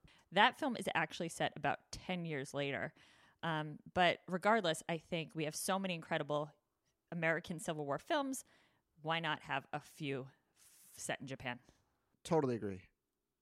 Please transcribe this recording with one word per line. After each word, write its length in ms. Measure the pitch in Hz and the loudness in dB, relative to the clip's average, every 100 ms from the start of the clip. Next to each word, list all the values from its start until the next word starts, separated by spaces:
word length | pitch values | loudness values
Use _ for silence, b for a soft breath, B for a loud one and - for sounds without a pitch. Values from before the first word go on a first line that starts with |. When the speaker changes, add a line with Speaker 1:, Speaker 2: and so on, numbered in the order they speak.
| b b b | b b b
Speaker 1:
That 240 | 175 240 240 | 4 6 4
film 200 | 294 220 | -2 0
is 100 | - - | 0 0
actually 320 | 160 - 165 | 0 -2 -6
set 240 | - 156 - | -2 -2 0
about 220 | 143 - _ | 0 0 _
ten 340 | - - 180 165 | -10 -6 -4 -4
years 280 | 147 135 | -4 -4
later. 400 | 139 139 120 139 b b b b b | -2 -2 -2 -4 b b b b b
Um, 360 | 165 156 156 151 - | -2 -2 -2 -8 -2
but 260 | - 175 - - | 4 4 4 -2
regardless, 560 | 175 202 226 175 160 - | 0 4 4 4 0 -2
I 120 | 165 | -4
think 320 | - 170 156 | -2 -4 -4
we 120 | 160 151 | -4 -4
have 100 | - | -2
so 220 | - 190 | -2 0
many 160 | 190 165 | 0 -4
incredible 560 | - 160 147 147 151 - _ _ _ _ _ | -2 -2 2 0 0 -8 _ _ _ _ _
American 480 | 170 165 160 175 160 | 0 2 2 -2 -6
Civil 260 | - 156 143 | -4 -4 -2
War 120 | 139 | -2
films. 480 | - 311 277 269 - _ _ _ _ _ | 0 0 0 -4 -10 _ _ _ _ _
Why 180 | 151 165 | -2 0
not 220 | 165 147 | 0 -2
have 260 | - 139 - | -2 -4 -2
a 80 | 147 | -8
few 400 | - - 147 135 | -8 -6 -2 -2
f-, 80 | 131 - _ _ - - - - | -6 -14 _ _ -20 -20 -20 -8
set 240 | - - | -6 -4
in 80 | 135 | -6
Japan? 320 | 135 135 120 - _ _ _ _ _ | -6 -6 -8 -12 _ _ _ _ _
Speaker 2:
Totally 320 | - 160 135 117 | 2 4 4 2
agree. 280 | 104 92 - _ _ _ _ _ | -2 -6 -10 _ _ _ _ _